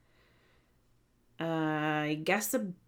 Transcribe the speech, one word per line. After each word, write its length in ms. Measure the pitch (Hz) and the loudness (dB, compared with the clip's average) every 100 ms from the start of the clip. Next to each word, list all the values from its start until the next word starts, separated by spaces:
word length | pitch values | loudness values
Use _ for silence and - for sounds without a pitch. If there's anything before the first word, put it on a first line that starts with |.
| _ _ _ _ _ _ _ _ _ _ _ _ _ - | _ _ _ _ _ _ _ _ _ _ _ _ _ -8
Uh, 60 | |
I 760 | 165 160 156 156 151 151 151 156 | -2 0 0 0 0 0 0 0
guess 240 | 160 202 214 | 2 2 2
the 240 | 254 196 - | 0 -2 -6